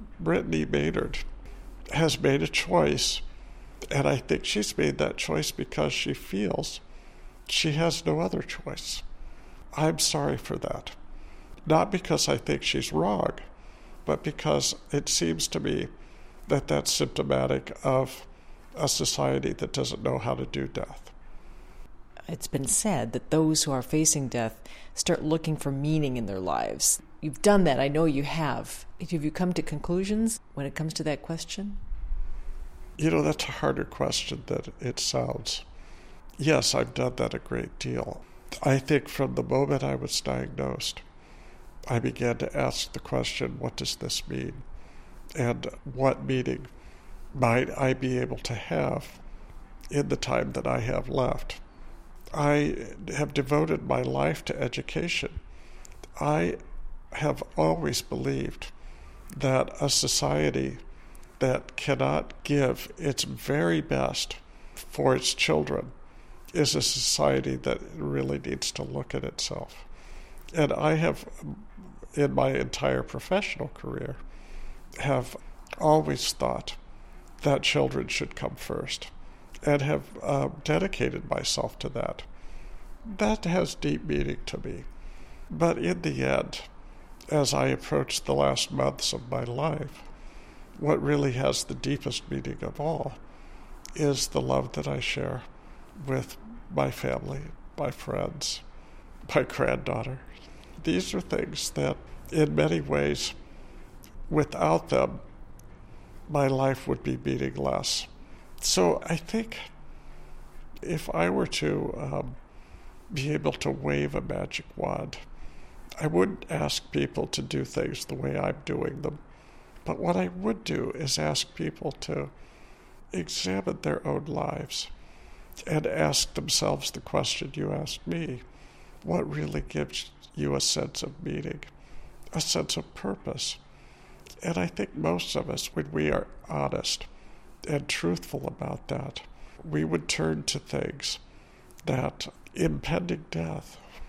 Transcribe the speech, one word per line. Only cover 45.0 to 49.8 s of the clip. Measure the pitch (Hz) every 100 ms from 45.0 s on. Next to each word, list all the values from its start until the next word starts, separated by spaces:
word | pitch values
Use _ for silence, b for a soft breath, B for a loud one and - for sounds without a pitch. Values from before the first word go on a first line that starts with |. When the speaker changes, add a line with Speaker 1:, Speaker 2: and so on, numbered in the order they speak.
| B B B -
Speaker 1:
And | 120 120 - -
what | 139 127 131 -
meaning | 135 131 127 123 135 - B B B B B
might | 135 123 123 131 -
I | 131
be | 127 131 127
able | 123 127
to | -
have | 110 - 165 135 - - - - B B B B B